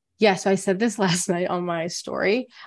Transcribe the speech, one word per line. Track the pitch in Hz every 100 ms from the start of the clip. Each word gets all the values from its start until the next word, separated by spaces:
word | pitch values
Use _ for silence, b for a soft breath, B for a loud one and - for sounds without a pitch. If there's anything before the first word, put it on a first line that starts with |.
| _ -
Yeah. | 208 185
So | 202
I | 196
said | - 185
this | 233 208
<laughs> | 196
last | 180 -
night | 175 180
on | 180 180
my | 170 170
story. | - - - 185 233 254 B